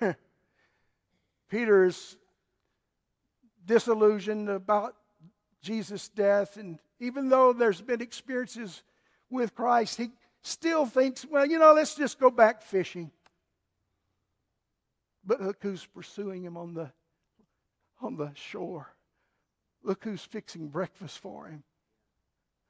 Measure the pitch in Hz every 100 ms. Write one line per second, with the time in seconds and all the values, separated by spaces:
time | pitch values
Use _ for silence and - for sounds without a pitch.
0 | 208 156 _ _ _ _ _ _ _ _
1 | _ _ _ _ - 214 233 202 185 165
2 | - - _ _ _ _ _ _ _ _
3 | _ _ _ _ _ _ 175 226 240 220
4 | 214 214 190 214 208 196 190 208 233 -
5 | _ _ 160 _ _ _ 165 226 196 202
6 | - 214 202 202 202 208 202 160 _ -
7 | 240 262 262 262 254 240 233 175 233 233
8 | 240 - - 254 254 226 214 - _ _
9 | _ _ - 254 233 - 240 240 220 -
10 | 233 - _ _ - - 330 330 254 262
11 | 262 254 269 294 285 330 311 302 311 -
12 | 277 - 262 233 220 226 - 196 165 180
13 | 160 _ _ _ _ _ _ _ _ _
14 | _ _ _ _ _ _ _ _ _ _
15 | _ _ 190 254 190 202 202 185 - -
16 | - - 202 185 180 170 170 165 160 _
17 | _ _ _ _ _ _ _ _ _ _
18 | 240 160 147 143 - 196 185 170 127 _
19 | _ _ _ _ _ _ _ _ 226 190
20 | 226 190 - 220 - 170 151 151 180 -
21 | 156 - 196 160 147 156 _ _ _ _
22 | _ _ _ _ _ _